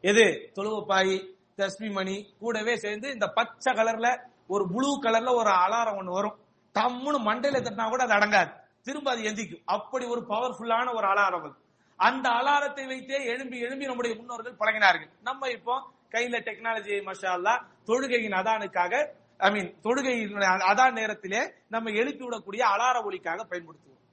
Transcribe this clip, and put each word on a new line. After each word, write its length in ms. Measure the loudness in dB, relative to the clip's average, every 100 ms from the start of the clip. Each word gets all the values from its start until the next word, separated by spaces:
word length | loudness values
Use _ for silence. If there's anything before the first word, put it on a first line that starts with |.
எது? 500 | 4 6 4 2 -8
தொழுவ 320 | -8 -6 -6 0
பாய், 480 | 2 2 0 -6 -20 _ -6
தஸ்மி 360 | -6 -4 -6
மணி, 420 | -4 -4 -6 -10 _
கூடவே 380 | -4 -2 -2 -2
சேர்ந்து 340 | -4 -6 -8
இந்த 160 | -4 -2
பச்சை 460 | 0 -2 -2 -2
கலர்ல 480 | 2 2 2 0 0 -6 _ _
ஒரு 220 | -2 0
blue 280 | 0 0 0
கலர்ல 340 | 2 2 2
ஒரு 160 | 2 4
alarm 480 | 4 4 2 0 -4
ஒண்ணு 140 | -4
வரும். 260 | -2 -4 -6 _ _ _
டம்முன்னு 460 | -2 -2 -2 -2 0
மண்டையில 380 | 0 0 0 0
தட்டினா 280 | -4 -4 -4
கூட 140 | 0
அது 100 | 2
அடங்காது, 400 | 4 4 4 2 -4 -20 _
திரும்ப 280 | -10 -6 -4
அது 120 | -2
எந்திக்கும். 400 | -4 -6 -10 -10
அப்படி 420 | -4 -4 -2 -6 -4
ஒரு 180 | -6 -4
பவர்ஃபுல்லான 680 | -2 -2 -6 0 0 0
ஒரு 120 | 0 2
alarm 360 | 4 4 0
அது. 120 | -8 -18 _ _ _ _
அந்த 320 | 2 4 0
அலாரத்தை 580 | 2 4 2 0 -6 -10
வைத்தே 380 | -10 -6 -6
எழும்பி 340 | -4 -6 -8 -8
எழும்பி 280 | -8 -6 -6
நம்முடைய 300 | -4 -4 -6
முன்னோர்கள் 400 | -10 -12 -12 -2
பழகினார்கள். 520 | 4 8 8 8 0 _
நம்ம 280 | -8 -6 -4
இப்போ 400 | -6 -4 -4 -4 _ _
கையில 280 | -4 -2 -2
டெக்னாலஜி, 600 | -6 -6 -4 -4 -2 -4
மஷா 280 | -4 -6 -4
அல்லாஹ், 320 | 0 2 0 -2 _
தொழுகையின் 480 | -2 0 2 -2 0
அதானுக்காக, 920 | 0 0 0 -2 -2 0 0 -2 -6 _ _
I 120 | 2
mean, 240 | 2 -4 -6
தொழுகையினுடைய 600 | -2 0 0 -2 -4 0
அ-, 320 | 2 4 4
அதான் 180 | 6 4
நேரத்திலே 600 | 2 -6 -6 -4 -4 -4 -10 _
நம்ம 220 | -6 -4
எழுப்பி 340 | -2 -2 -4
விடக்கூடிய 360 | -8 -10 -8 0
அலார 420 | 2 4 2 2
ஒலிக்காக 420 | -2 -6 -6 -6
பயன்படுத்துவோம். 580 | -6 -10 -12 -20 _ _ _